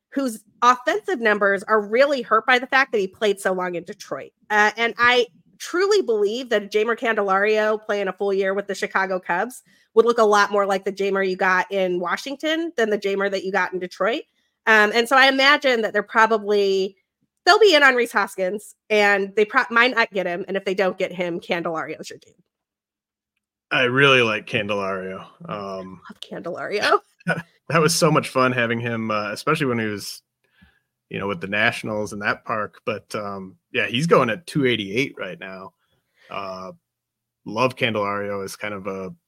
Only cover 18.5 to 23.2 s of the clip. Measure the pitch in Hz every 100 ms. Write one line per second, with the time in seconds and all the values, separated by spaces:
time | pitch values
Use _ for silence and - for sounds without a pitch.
18.5 | 208 - - - 214 202 202 196 196 214
19.5 | 269 - 233 247 233 226 196 180 175 -
20.5 | 190 196 190 190 185 185 175 175 170 -
21.5 | 180 170 160 139 147 160 139 _ _ _
22.5 | _ _ _ _ _ _ _